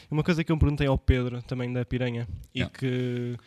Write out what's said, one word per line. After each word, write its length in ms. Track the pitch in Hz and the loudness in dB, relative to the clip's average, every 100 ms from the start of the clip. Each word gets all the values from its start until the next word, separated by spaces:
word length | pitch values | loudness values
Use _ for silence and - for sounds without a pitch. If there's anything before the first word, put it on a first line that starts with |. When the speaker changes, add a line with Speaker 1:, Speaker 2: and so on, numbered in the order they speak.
| - | -4
Speaker 1:
Uma 140 | 151 | -2
coisa 220 | 151 160 165 | 2 2 2
que 40 | |
eu 40 | 160 | 4
me 60 | |
perguntei 260 | 147 147 143 | 4 4 2
ao 100 | 131 | 2
Pedro, 440 | - 127 123 123 | 4 2 2 -4
também 300 | 120 127 123 | -6 -6 -4
da 100 | 123 | -4
Piranha, 420 | 120 123 123 117 117 - - 131 | -2 -2 -2 -2 -6 -10 -10 -6
e 40 | |
Speaker 2:
Yeah. 140 | 120 - | -6 -2
Speaker 1:
que 560 | 131 127 123 123 120 120 | -2 0 -2 -4 -4 -8